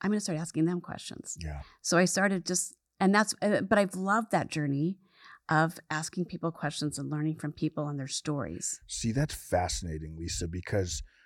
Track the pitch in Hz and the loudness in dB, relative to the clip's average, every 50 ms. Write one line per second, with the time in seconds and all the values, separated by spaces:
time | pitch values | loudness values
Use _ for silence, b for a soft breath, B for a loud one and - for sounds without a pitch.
0 | - 196 208 208 202 - 165 156 165 - - 156 160 170 180 175 - - - - | 0 2 2 2 2 0 -2 -2 -4 -2 0 2 2 2 2 0 -4 -8 -10 -10
1 | - - - - - - - 156 82 78 73 71 73 B B B B - 180 170 | -10 -12 -12 -12 -12 -12 -10 -8 -8 -8 -8 -8 -10 B B B B 4 6 6
2 | 185 175 - 202 196 202 196 180 165 - 180 175 - - - _ _ _ _ - | 6 6 4 2 2 2 2 0 -2 -2 -2 -2 -2 -4 -8 _ _ _ _ 2
3 | 196 190 202 208 214 - - - - 208 208 143 - 190 226 202 202 185 - 180 | 4 6 6 6 4 4 0 0 2 2 2 2 4 4 4 4 4 2 0 -2
4 | 190 196 202 226 226 - - 170 131 - - 156 147 143 139 139 151 175 190 - | 0 2 2 0 2 2 2 0 0 0 -2 -2 0 0 2 2 0 0 -2 -4
5 | B B B B B B B B B - 160 156 160 165 170 - - - 156 156 | B B B B B B B B B 2 4 4 4 2 0 -4 -8 -6 -4 -4
6 | 160 - - 185 175 - - 165 - 165 165 - - 147 147 - 151 147 139 - | -4 -4 -4 -4 -4 -4 -4 -4 -4 -4 -4 -2 -4 -4 -4 -2 -4 -4 -4 -4
7 | 139 135 151 151 151 156 156 156 - 151 160 - 156 151 - 160 147 147 147 139 | -6 -4 -2 -2 -2 -2 -2 -2 -6 -8 -4 -2 -4 -2 -2 -2 -4 -4 -4 -6
8 | 131 135 - - - 160 151 143 113 76 82 - - - - - - - - - | -6 -6 -6 -6 -4 -2 -2 -2 -4 -6 -6 -6 -6 -6 -8 -8 -10 -10 -6 -4
9 | - 113 110 135 156 - - - - - 95 90 90 90 - - 90 85 78 78 | -2 0 2 2 0 0 -2 -6 -4 0 0 2 2 0 -2 -4 -4 -4 -6 -6
10 | 80 78 80 80 85 85 - - 90 82 85 90 90 - - 101 95 90 - - | -6 -8 -8 -8 -6 -6 -4 -4 -4 -4 -4 -6 -4 -2 0 0 0 0 -2 -6
11 | - b b b b | -10 b b b b